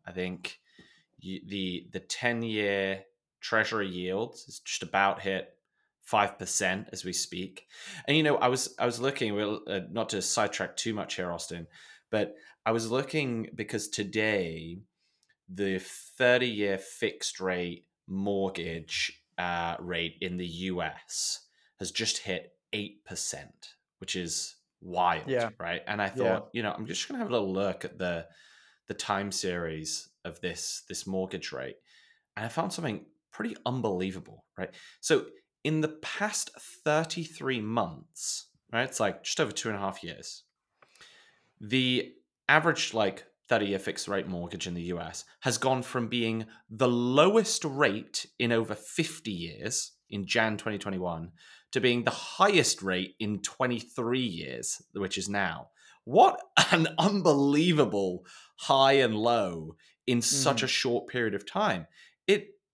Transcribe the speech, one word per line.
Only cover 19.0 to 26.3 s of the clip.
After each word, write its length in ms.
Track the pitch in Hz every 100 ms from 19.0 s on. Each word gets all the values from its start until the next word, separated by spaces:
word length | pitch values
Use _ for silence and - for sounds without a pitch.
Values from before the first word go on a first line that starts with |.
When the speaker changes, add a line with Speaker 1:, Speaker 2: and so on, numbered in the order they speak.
| - - _ -
Speaker 1:
uh, 400 | 90 87 85 85
rate 380 | 87 85 85 -
in 160 | 92 90
the 80 | 87
U 340 | 82 95 87
S 600 | 78 - - - - - - _ _ -
has 100 | 95
just 260 | - 110 -
hit 360 | 101 90 - _ _
eight 320 | 107 104 -
percent, 680 | - 90 - - - _ - _ _ _
which 180 | 90 92
is 400 | 85 - - - _ _
wild, 440 | 90 90 87 160 -
Speaker 2:
Yeah. 240 | 123 117 110
Speaker 1:
right? 220 | 85 87 -
And 160 | 104
I 40 | 98
Speaker 2:
Yeah. 80 |
Speaker 1:
thought, 340 | 98 98